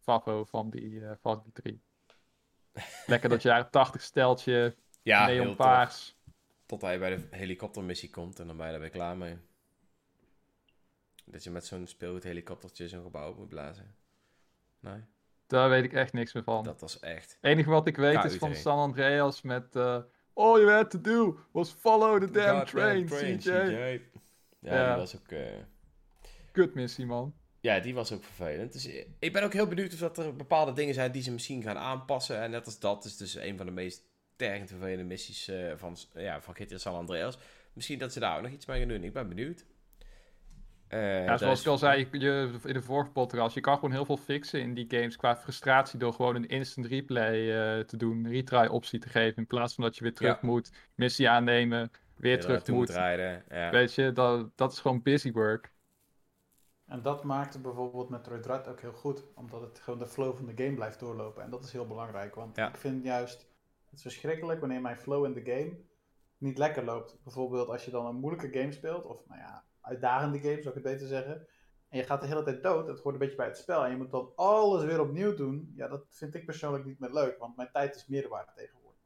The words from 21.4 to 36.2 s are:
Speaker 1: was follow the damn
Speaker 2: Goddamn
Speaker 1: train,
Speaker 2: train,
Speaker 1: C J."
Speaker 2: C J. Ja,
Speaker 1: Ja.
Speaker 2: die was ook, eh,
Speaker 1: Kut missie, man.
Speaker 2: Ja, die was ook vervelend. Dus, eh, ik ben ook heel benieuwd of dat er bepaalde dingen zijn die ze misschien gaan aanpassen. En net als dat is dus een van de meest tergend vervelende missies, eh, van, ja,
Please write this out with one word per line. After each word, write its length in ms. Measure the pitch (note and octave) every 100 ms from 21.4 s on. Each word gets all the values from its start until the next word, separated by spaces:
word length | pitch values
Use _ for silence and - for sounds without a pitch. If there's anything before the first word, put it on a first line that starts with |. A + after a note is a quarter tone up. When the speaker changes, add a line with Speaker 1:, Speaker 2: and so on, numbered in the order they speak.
| -
Speaker 1:
was 200 | - E3+
follow 500 | - - A3 A3 G#3+
the 100 | F#3+
damn 280 | G#3 G#3 G3
Speaker 2:
Goddamn 60 | C3+
Speaker 1:
train, 400 | - G#3 G3 E3+
Speaker 2:
train, 320 | C#3+ C#3+ B2
Speaker 1:
C 60 |
J." 60 | F#3
Speaker 2:
C 200 | F3+ F#3+
J. 320 | A#2 B2+ B2+ - - _ _ _ _
Ja, 140 | - A2
Speaker 1:
Ja. 120 | B2+
Speaker 2:
die 80 | B2
was 160 | F2+ F#2
ook, 120 | -
eh, 80 | D#2+ B1 G#1 G#1+ - _ _ _ _ - - -
Speaker 1:
Kut 220 | - F3
missie, 320 | - B2 - B2+
man. 280 | A#2+ C3 - _ _
Speaker 2:
Ja, 200 | A#2 G2
die 140 | F#2
was 180 | B2+ A2
ook 100 | G#2+
vervelend. 500 | - - F2 D2+ A#2
Dus, 120 | C3 B2+
eh, 200 | C#2 - -
ik 140 | E3
ben 100 | G3
ook 100 | G3+
heel 140 | G3 G3+
benieuwd 260 | E3+ F#3+
of 60 | E3+
dat 180 | E3 E3
er 180 | D#3+ C#3
bepaalde 380 | C3+ D#3+ D3+
dingen 200 | B2+ D3
zijn 180 | C3+ B2+
die 100 | B2+
ze 100 | B2+
misschien 300 | A#2+ - C3+
gaan 140 | A2 G2+
aanpassen. 640 | A#2+ C3 C3 C3+ - A2+
En 100 | A2+
net 140 | A#2 A#2
als 140 | G#2+
dat 260 | G#2 G2+ G#2+
is 120 | -
dus 180 | F#2+ -
een 220 | F#2 F#2+
van 80 | F#2
de 60 |
meest 360 | F2+ F#2 F2+ _ _ _ _
tergend 340 | A#2+ G2+ G2
vervelende 340 | F#2 F#2+ F#2
missies, 440 | F2+ F#2 - G#2 -
eh, 240 | F#2+ F2+ D#2
van, 200 | F2+ F2 -
ja, 280 | E2